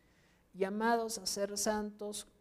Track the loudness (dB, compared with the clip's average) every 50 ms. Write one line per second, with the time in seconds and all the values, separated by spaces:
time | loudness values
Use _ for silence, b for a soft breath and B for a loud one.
0 | b b b b b b b b b b -4 -2 -2 0 0 2 4 4 4 4
1 | 4 0 -4 -4 -4 -2 0 0 0 0 0 0 0 0 0 0 -2 -4 -6 -8
2 | -8 -8 -8 -8 -12 -14 -18 _